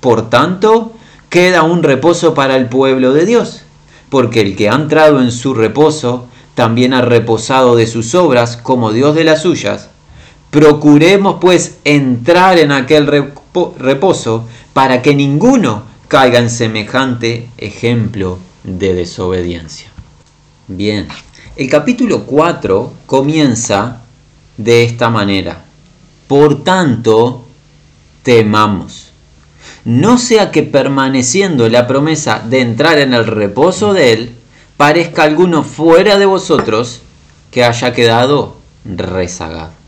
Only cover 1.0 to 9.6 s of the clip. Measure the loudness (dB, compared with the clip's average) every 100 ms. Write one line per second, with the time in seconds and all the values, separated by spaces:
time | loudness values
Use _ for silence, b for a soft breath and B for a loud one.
1 | B B _ 0 2 2 0 0 0 2
2 | 0 2 0 0 0 0 0 0 0 2
3 | 2 2 2 0 -2 -10 -20 _ _ b
4 | b -2 0 0 -2 0 0 0 0 2
5 | 4 4 0 -2 -4 -2 -2 2 0 0
6 | -6 -6 -10 B B -4 -2 0 0 2
7 | 2 2 2 -4 0 0 4 2 2 -2
8 | -2 0 2 2 0 -6 -4 -2 0 0
9 | 0 2 0 0 0 -2